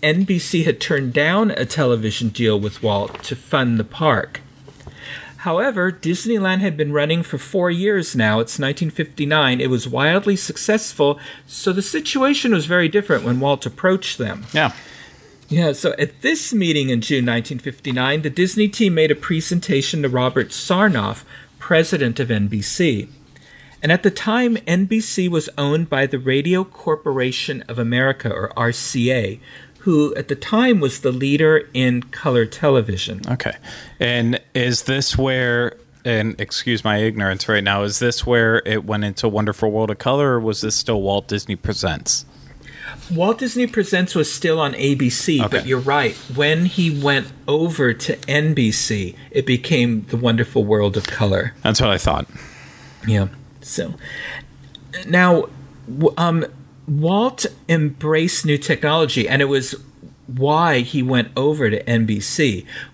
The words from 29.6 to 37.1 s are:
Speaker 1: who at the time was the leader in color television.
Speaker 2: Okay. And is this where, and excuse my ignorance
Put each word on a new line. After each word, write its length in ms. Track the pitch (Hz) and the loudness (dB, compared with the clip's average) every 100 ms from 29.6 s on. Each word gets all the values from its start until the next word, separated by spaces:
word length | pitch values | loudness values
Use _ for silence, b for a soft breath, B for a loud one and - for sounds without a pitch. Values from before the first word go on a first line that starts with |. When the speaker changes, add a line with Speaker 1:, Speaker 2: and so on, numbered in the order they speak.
| B B | B B
Speaker 1:
who 300 | 196 156 147 - | 2 4 2 0
at 100 | - | -4
the 80 | |
time 460 | 135 - 220 254 208 | -6 -2 2 4 4
was 200 | 139 - | 2 0
the 120 | 135 | -2
leader 560 | 127 139 147 156 156 - | -2 0 4 4 4 2
in 300 | 127 127 123 | 0 2 0
color 420 | 120 - 151 123 | -4 -6 0 2
television. 760 | 110 - 151 131 107 95 - 95 - | 2 0 2 4 2 -4 -6 -8 -4
Speaker 2:
Okay. 240 | 127 - - B B B B | -4 -4 -6 B B B B
And 400 | 120 120 117 123 - | 0 2 0 0 -4
is 300 | 131 123 117 | -2 0 0
this 340 | - 135 131 - | 0 -2 0 0
where, 600 | 135 127 123 120 120 - - _ | 0 0 0 0 -2 -6 -20 _
and 340 | 123 113 110 - | -2 0 0 -4
excuse 420 | 104 - - 110 | -8 -6 -2 -2
my 160 | 110 104 | 0 2
ignorance 500 | 110 | 0